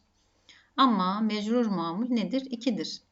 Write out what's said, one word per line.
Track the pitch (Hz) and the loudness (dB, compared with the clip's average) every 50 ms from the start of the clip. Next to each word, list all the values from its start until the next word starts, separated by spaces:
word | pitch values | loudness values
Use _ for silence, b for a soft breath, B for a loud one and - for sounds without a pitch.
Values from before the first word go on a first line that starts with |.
| _ _ b b b b b b b b b b b b b | _ _ b b b b b b b b b b b b b
Amma | - 269 254 220 190 180 185 196 214 | 4 4 4 4 4 2 2 0 0
mecrur | 220 214 208 214 202 214 233 247 233 | 0 0 0 -2 -2 0 2 2 2
mamul | 214 196 170 165 165 170 190 247 247 | 2 0 0 -2 -2 -2 -2 -2 0
nedir? | 247 226 185 175 247 269 262 - | 0 0 0 0 -2 -4 -4 -6
İkidir. | 240 - - 269 214 165 156 - - - - _ | -8 -4 -2 -2 -2 -2 -4 -8 -10 -14 -16 _